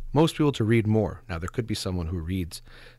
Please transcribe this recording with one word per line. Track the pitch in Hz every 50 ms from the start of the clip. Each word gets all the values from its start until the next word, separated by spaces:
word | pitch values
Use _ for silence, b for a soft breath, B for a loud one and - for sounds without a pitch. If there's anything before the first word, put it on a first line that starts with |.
| - -
most | - 139 165 156 -
people | - 151 143
to | 131 - 113
read | 104 117 117 104
more. | 107 110 110 104 78 82 - - -
Now, | 85 80
there | 85 -
could | - - 113
be | 110 104
someone | - - 98 92 90 82 82
who | 92 87
reads | 80 87 95 95 87 82 - - B B B B B B B